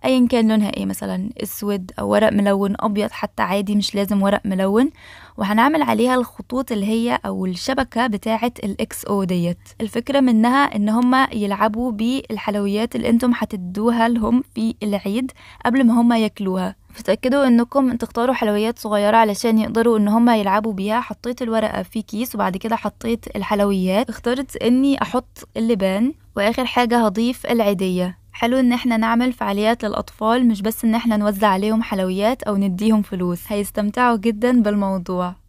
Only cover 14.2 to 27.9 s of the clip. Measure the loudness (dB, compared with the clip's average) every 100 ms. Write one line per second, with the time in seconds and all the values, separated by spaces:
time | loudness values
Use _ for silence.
14.2 | 2 0 -2 -4 -4 -4 -4 -4 -2 -4
15.2 | -4 -10 -20 -6 -2 4 4 4 4 4
16.2 | 0 -2 -4 -2 -4 -8 _ -12 -4 -2
17.2 | 0 2 4 4 4 0 0 -2 -6 -2
18.2 | 0 0 0 0 -2 -4 0 2 4 6
19.2 | 4 2 2 2 2 2 2 4 4 4
20.2 | 4 4 2 0 -2 -4 -2 -2 -4 -10
21.2 | -8 -6 -2 -2 -2 -4 -6 -8 -8 -6
22.2 | -6 -2 -2 -2 -4 -4 -4 -8 -4 -4
23.2 | -4 -8 -2 0 2 2 2 0 -2 -4
24.2 | -4 -4 -4 -4 2 2 2 2 0 -4
25.2 | -6 -20 -12 -4 -2 0 0 0 -2 -4
26.2 | -10 -2 -2 0 -2 0 2 2 2 0
27.2 | -2 -2 -2 0 2 0 0